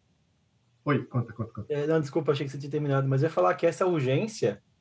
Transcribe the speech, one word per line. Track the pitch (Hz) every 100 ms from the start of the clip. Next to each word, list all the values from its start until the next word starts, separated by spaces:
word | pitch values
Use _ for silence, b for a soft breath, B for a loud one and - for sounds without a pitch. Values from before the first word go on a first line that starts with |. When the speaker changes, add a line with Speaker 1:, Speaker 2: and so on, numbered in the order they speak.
| _ _ _ _ _ _ _ _ -
Speaker 1:
Oi, | 135 -
conta, | 123 120
conta, | - 107
conta. | - -
Speaker 2:
É, | 147 147
não, | 160
desculpa, | 143 170 156
achei | 139 143
que |
você | 143
tinha | 143
terminado, | 151 147 135 135
mas | 135
eu | 156
ia |
falar | 170 180
que | 180 170
essa | 165 190
urgência | 170 127 135 214 - 113 101 _ _